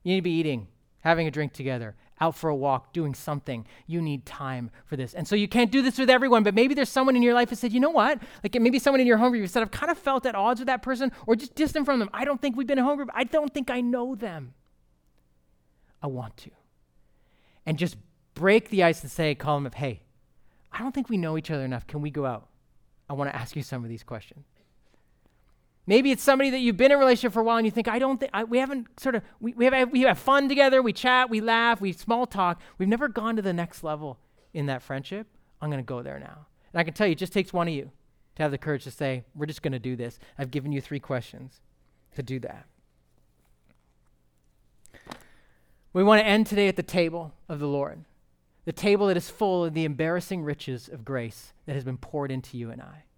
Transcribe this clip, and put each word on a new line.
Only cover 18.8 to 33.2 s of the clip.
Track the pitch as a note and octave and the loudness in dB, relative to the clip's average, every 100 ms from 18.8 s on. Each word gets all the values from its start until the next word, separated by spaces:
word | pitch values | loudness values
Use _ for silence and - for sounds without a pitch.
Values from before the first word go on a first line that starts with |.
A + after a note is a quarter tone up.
ice | E3+ D#3+ | 4 2
and | C3 | -6
say, | - D#3 C#3+ | -2 -2 -2
call | D3+ D3 | -2 -2
them | C3+ | -2
up, | - | -6
"Hey, | C#3 G#2+ _ _ _ _ - _ _ | -6 -8 _ _ _ _ -20 _ _
I | - | -8
don't | B3 | -6
think | C#4 B3+ | -4 -2
we | G#3 | -2
know | E3 D#3+ | -2 -4
each | D#3 | -4
other | D3+ C3 | -6 -4
enough. | B2 - | -6 -8
Can | D3 | -8
we | D3 | -6
go | C#3+ C3+ | -4 -6
out? | A2 - _ _ _ _ _ - | -6 -14 _ _ _ _ _ -12
I | |
wanna | C#3 C#3 | -6 -4
ask | C3 A#2+ D3+ | -6 -8 -8
you | |
some | C3 B2+ | -8 -8
of | A#2 | -8
these | A2+ | -12
questions." | - A2+ - - - _ _ _ _ _ _ _ _ _ _ _ _ _ - | -12 -14 -14 -20 -20 _ _ _ _ _ _ _ _ _ _ _ _ _ 4
Maybe | A3 C4+ | 6 6
it's | C4 | 4
somebody | - C4+ C#4 | 4 4 4
that | C4 | 2
you've | B3 F#3 | 0 6
been | C4+ | 6
in | C#4+ | 8
a | |
relationship | C4+ B3 B3 | 6 4 2
for | A3+ | 0
a | |
while | A3+ A3+ | 2 2
and | A3 | 2
you | |
think, | A#3 A3+ | 0 -2
"I | A3+ | 0
don't | C4+ C4+ | 0 -2
think, | C4+ | -4
I, | G3 A3+ | -4 0
we | A#3+ | 0
haven't | C4 C#4 A#3 - | 0 -4 -8 -6
sort | C4+ A3+ | -2 -2
of, | - - | -6 -10
we, | A3+ | -8
we | A#3+ B3 | 2 4
have, | C4 B3+ | 4 2
we | B3+ | 4
have | B3+ F#3 | 4 4
fun | - C#4 C#4 | 4 4 4
together, | C#4 C4+ C4 | 4 6 6
we | A#3+ | 4
chat, | - B3+ B3+ B3+ | 0 2 4 2
we | A3 | 0
laugh, | A3+ A3+ A#3 A#3 | 2 2 4 2
we | G3 | -2
small | E3 - A#3 B3 | -4 -2 0 0
talk. | G3 F3+ E3+ - - | 0 0 -2 -10 -4
We've | F#3+ | 0
never | A#3 C#4+ | 0 0
gone | A3+ | -2